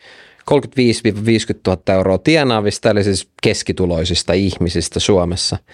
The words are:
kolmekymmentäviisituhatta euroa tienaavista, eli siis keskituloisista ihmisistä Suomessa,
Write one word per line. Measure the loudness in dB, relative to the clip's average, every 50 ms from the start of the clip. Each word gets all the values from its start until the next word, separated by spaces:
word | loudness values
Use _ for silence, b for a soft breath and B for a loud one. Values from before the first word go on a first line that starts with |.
| b b b b b b b b b
kolmekymmentäviisituhatta | 0 0 0 0 -2 -2 0 2 2 2 0 0 -2 -2 0 0 2 2 2 0 -2 -6 -4 -2 -2 -2 -2 0 0 0
euroa | 2 2 2 0 0
tienaavista, | 2 2 2 2 2 2 0 0 -2 -2 -4 -2 0 0
eli | 2 2 2
siis | 0 0 -2 -4 _ _ _ -2
keskituloisista | -2 -2 -2 -4 -6 -4 -2 -2 -2 0 -2 -2 -2 -2 -2 -2 0 0
ihmisistä | 0 0 0 -2 -2 -4 -4 -2 -4 -6 -4 -4 -4
Suomessa, | 0 2 2 2 2 0 -2 -4 -4 -6 -6 -8 _ B